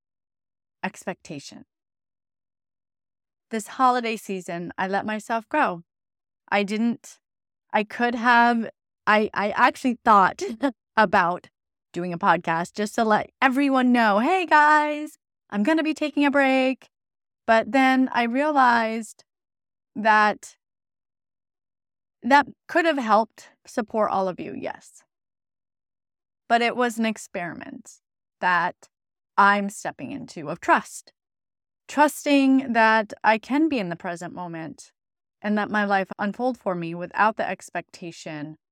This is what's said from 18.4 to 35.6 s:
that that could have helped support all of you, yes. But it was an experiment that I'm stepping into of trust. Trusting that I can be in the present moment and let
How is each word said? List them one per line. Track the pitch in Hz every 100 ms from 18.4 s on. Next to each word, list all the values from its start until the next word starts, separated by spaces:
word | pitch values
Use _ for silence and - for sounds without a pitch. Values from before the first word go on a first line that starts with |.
| 302 285 254 233 226 226 214 - _ _ _ _ _ _ _
that | - 214 214 214 - - _ _ _ _ _ _ _ _ _ _ _ _ _ _ _ _ _
that | 240 285 - - -
could | 330
have | 330 285
helped | 220 214 220 - - _
support | - - 214 226 214
all | 196 190
of | 175
you, | -
yes. | - - - - - _ _ _ _ _ _ _ _ _ _ _ _ _ _ -
But | 233
it | 233 226
was | 247 226
an | 226
experiment | 214 - 190 170 - - - - - _ _ _ _
that | 180 175 175 - _ _ _ _ _ -
I'm | 202 202 196
stepping | - 165 - 127
into | 139 139 - 147
of | -
trust. | - 277 - - - _ _ _ _ _ _ _ -
Trusting | - 302 - 294 277 269 269 262
that | 233 220 220 214 -
I | 214 220
can | - 277 320
be | 269
in | 180
the | 170
present | 185 170 170
moment | - 175 165 160 - - _ _ _ _ _
and | 208
let | 208